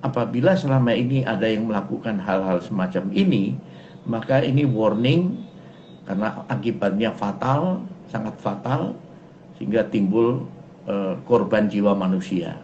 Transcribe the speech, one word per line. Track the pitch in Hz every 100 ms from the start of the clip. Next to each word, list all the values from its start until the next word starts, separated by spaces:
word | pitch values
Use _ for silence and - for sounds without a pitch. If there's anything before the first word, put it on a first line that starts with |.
apabila | 131 123 110 120 147 190
selama | 143 131 120
ini | 110 123 135
ada | 123 107 110
yang | 107 113
melakukan | 104 98 - 117 107
hal-hal | 92 95 95 90
semacam | - 101 92 92 95 -
ini, | 190 120 95 - - - - -
maka | - 117 113 135
ini | 151 131 143
warning, | 107 110 104 123 160 180 - - - - - - - -
karena | 95 107 - -
akibatnya | 123 120 101 101 98 110 -
fatal, | 101 95 123 139 180 185 - - -
sangat | 113 107 104
fatal, | 113 101 117 143 185 247 - - - - - -
sehingga | 101 110 104
timbul, | 110 98 107 117 131 127 - - - -
eh, | 101 95 87 -
korban | 120 95 107 104
jiwa | 101 101
manusia. | 98 92 92 92 92 82 80